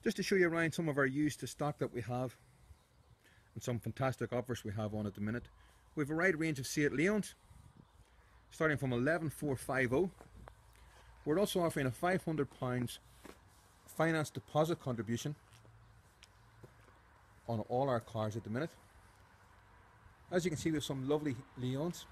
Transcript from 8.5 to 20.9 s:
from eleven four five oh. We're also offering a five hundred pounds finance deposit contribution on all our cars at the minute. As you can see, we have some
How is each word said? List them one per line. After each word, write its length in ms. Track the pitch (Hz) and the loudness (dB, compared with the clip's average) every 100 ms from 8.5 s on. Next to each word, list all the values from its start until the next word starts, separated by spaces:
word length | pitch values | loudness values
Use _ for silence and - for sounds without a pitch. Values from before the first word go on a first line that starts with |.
| - 160 143 | 0 2 2
from 160 | 139 | 0
eleven 360 | 120 131 170 160 | 2 2 0 -2
four 280 | - 147 131 | -4 -2 -2
five 340 | - 131 123 | 0 2 4
oh. 180 | 131 185 - - - - - - - - - - - - | 4 2 -2 -20 -18 -20 -20 -20 -20 -20 -20 -20 -8 0
We're 120 | 160 | 2
also 220 | 208 190 | 4 4
offering 260 | 170 151 131 | 2 2 0
a 60 | |
five 320 | 117 175 185 | 0 2 2
hundred 260 | - 156 139 - | 0 -2 -2 -2
pounds 420 | 127 123 123 - - - - - - - - - - | -2 0 -2 -6 -16 -20 -20 -20 -20 -20 -20 -20 -20
finance 440 | - 160 160 147 | 0 2 4 0
deposit 500 | 127 - 151 156 170 | -6 -2 2 2 2
contribution 560 | - 117 107 117 147 151 - - - - - - - - - - - - - - - - - - - - - | -2 -2 -2 -2 -2 -8 -14 -20 -20 -20 -20 -20 -20 -20 -20 -20 -20 -20 -20 -20 -20 -20 -20 -20 -20 -18 -4
on 100 | 113 - | -2 0
all 220 | 123 139 | 0 2
our 100 | 120 | 0
cars 380 | - 113 107 107 | 0 -2 -2 -2
at 80 | 101 | -4
the 40 | |
minute. 220 | 113 156 - - - - - - - - - - - - - - - - | -4 -4 -8 -20 -20 -20 -20 -20 -20 -20 -20 -20 -20 -20 -20 -20 -20 0
As 140 | 180 175 | 2 2
you 40 | |
can 80 | 147 | 0
see, 140 | 165 | 0
we 60 | 156 | 0
have 80 | |
some 240 | - | -2